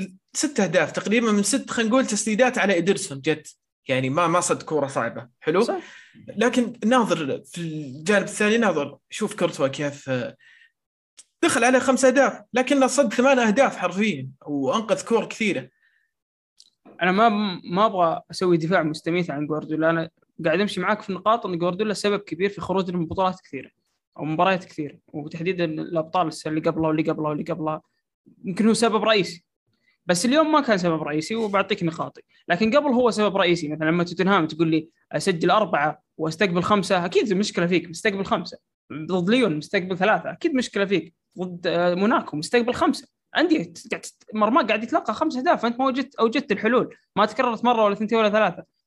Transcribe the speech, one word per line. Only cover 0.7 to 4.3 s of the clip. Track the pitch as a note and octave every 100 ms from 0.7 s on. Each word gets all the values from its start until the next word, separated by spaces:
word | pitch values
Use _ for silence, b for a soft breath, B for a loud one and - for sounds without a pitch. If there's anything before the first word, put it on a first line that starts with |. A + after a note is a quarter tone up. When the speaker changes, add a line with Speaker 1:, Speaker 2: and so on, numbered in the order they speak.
| E3+ F#3
Speaker 1:
تقريبا | - - A3+ A#3
من | G#3
ست، | G3+ C4+ -
خلينا | - A3
نقول، | C4 C4+
تسديدات | G3+ - G#3 B3+ A#3
على | F#3+
إيدرسون | F3+ E3 E3 - C#3
جت. | D3 D#3 - - _ _ -
يعني | C3 C3
ما، | D3
ما | E3+